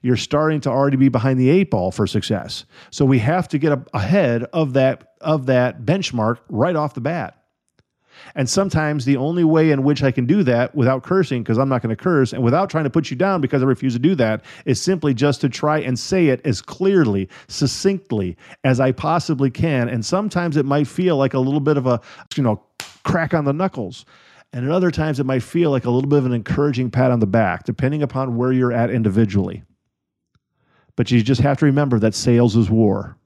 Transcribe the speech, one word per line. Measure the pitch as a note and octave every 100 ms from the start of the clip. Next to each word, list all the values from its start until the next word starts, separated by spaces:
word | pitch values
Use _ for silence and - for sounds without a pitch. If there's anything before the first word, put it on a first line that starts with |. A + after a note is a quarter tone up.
you're | B2
starting | A#2+ - D3+ D#3 D#3
to | C#3
already | B2+ C#3 C3
be | C3+
behind | B2 B2+ C3
the | B2+
eight | F3+ G3
ball | G#2+ F#2
for | -
success. | G2+ G#2 - G2+ - - - - -
So | -
we | C#3 C3+
have | A2 F3 -
to | D3
get | D3+
a-, | C#3 B2+
ahead | G#2+ G2 G3 C#3 A#2 A#2+
of | D#3+ D3+
that, | C3 C3 A#2 _ _
of | D#3 D#3 B2+
that | B2+ B2 -
benchmark | A2 F#3+ - A#2+ A2 A#2 -
right | A2 D#3+
off | D#3+ D3+
the | -
bat. | B2+ E3+ F#2+ _ _ _ _ _ _ _ _ - -
And | - C3
sometimes | F#3+ G3 D#3 D3+ D3+
the | B2+ C3+
only | C#3+ F3
way | E3 D#3+ D#3+
in | C#3
which | C3+ D3
I | C#3
can | C3 B2
do | G3+
that | C3+ A#2+ B2+
without | D3 B2 C3
cursing, | - F#3+ D#3 B2+
'cause | A2+ A2+
I'm | C3+
not | B2+
gonna | A2+
curse, | A2+ F#3 D#3+ B2+
and | -
without | A#2 D3+ G3
trying | D#3+
to | D3
put | E3 D3
you | B2+
down | F#3+ F#3
because | C3+ C#3
I |
refuse | C3+ B2 C3
to | A#2+
do | D3
that, | E3 A2 G#2+ - -
is | - -
simply | - F#3 D3+
just | A#2+ C#3+ C3+
to | C#3
try | - D3+ D#3
and | C3 B2
say | - F#3 D#3
it | B2+
as | - G2
clearly, | - - F#3+ G3 B2 G2 F#2 - -
succinctly | - C3+ - G3 F#3+ _ A2 F2+ E2 - -
as | C3 B2
I | C3
possibly | A#2+ D#3 E3+ - C3+ C3+
can. | - E3 C3+ A#2
And | A#2+
sometimes | G#2 F#3 G#3+ F3+ F3 D3
it |
might | C3+ C#3+ C#3
feel | - F3+ D3
like | C3+
a | C3+
little | C3 D3
bit | C#3+
of | C#3+ B2+
a, | A#2+ - - -
you | -
know, | B2 G#2 _ - - -
crack | - F3 D#3+
on | E3
the | C#3+
knuckles. | D3 F#3+ C#3+ F#2+ - _ _ _ _ _
And | B2
at | C3
other | F3 F3+
times, | D#3 D#3 C3+
it |
might | C3+ C3
feel | - E3+ E3
like | C3
a | B2
little | B2 C3+
bit | C#3+
of | B2+
an |
encouraging | A#2+ - - D3 B2+ B2
pat | B2 B2+
on | A#2+
the | G#2
back, | A2+ G2 E2+
depending | - G#2 B2+ D3+
upon | C#3+ C3 C3 A#2
where | B2+
you're | C3 B2
at | A#2 A#2
individually. | B2 G#2+ G2 G#2+ G2+ F#2+ F#2+ - _ _ _ _ _ _ _ _ _ _ _ _
But | - A2+
you | A#2+
just | G#2+ B2
have | C#3+ C3+
to |
remember | D3 C#3 C#3+ A#2
that | A2
sales | - - A#2+ A#2+
is | A2 F#2+
war | A2+ G#2+ G2 - -